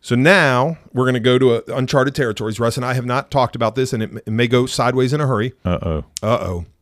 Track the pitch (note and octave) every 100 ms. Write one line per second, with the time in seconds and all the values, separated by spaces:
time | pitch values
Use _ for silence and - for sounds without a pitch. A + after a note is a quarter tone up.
0 | - A#2+ C#3 F#3+ D3+ B2 C#3+ E3 _ A#2+
1 | B2+ B2 A2+ B2+ B2+ A#2 - C3 C3 C#3+
2 | C3 C3+ B2 G#2 G#2+ G#2+ A#2 A#2 B2 B2+
3 | B2 B2 - C#3+ B2 B2 A#2 A2+ C3 A#2
4 | A2 A2+ - A2 A#2+ A#2+ B2 - B2 B2+
5 | B2+ D3+ C#3+ A#2 A#2 - - F2 - D#2
6 | - - G#2 A#2 F2+ F2+ E2+ _